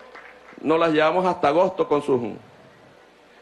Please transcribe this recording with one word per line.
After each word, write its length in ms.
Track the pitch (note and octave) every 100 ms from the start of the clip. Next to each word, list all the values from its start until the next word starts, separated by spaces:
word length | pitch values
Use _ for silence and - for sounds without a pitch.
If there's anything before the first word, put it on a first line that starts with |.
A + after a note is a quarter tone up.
| - - - - - -
nos 180 | - D#3+
la 80 | E3
llevamos 380 | D3+ D#3 F3 F#3
hasta 240 | F3 D3
agosto 400 | D#3 F#3 F#3 D#3+
con 120 | D3
sus, 200 | C#3+ B2+ A#2 F#2+ - - - - - - _ _ _ -